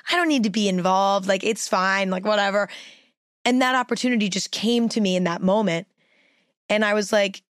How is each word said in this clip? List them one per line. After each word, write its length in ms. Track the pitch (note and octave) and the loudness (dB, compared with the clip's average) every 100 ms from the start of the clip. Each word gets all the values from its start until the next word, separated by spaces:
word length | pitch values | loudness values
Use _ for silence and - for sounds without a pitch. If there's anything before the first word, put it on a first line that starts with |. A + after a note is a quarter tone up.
| - | -4
"I 60 | F4 | 0
don't 140 | E4 | 2
need 140 | C#4+ | 2
to 60 | G#3+ | 0
be 200 | G3+ G3+ | 0 0
involved. 580 | F#3 F3+ F#3+ G3 G3 F#3+ | 0 2 2 2 0 0
Like, 160 | G3 | -2
it's 240 | G#3 A3 - | -2 -4 -2
fine, 420 | G3 F#3 G3 F#3+ | 0 0 0 0
like, 140 | F#3 | -2
whatever." 460 | G3+ G#3 G3 G3+ G3 - - - _ _ _ _ | 0 0 0 0 -4 -8 -20 -20 _ _ _ _
And 180 | A#3+ B3+ | 0 2
that 140 | B3+ B3+ | 2 0
opportunity 540 | B3 A3 B3+ A#3+ G3+ | -2 -2 0 0 0
just 220 | F#3+ - | -4 -6
came 360 | - G#3+ A#3+ A#3 | -4 -2 0 0
to 120 | A#3 | 0
me 140 | G3 F#3 | 0 0
in 80 | F3+ | 0
that 160 | F3 | 0
moment. 460 | F#3 G#3 G#3 E3 G3+ _ _ _ _ _ _ _ - | 2 2 2 -2 -6 _ _ _ _ _ _ _ -2
And 160 | G#3+ G#3+ | 0 2
I 80 | |
was, 180 | G#3+ G3+ | 0 2
like, 300 | G#3+ G3+ G3 _ | 2 0 -4 _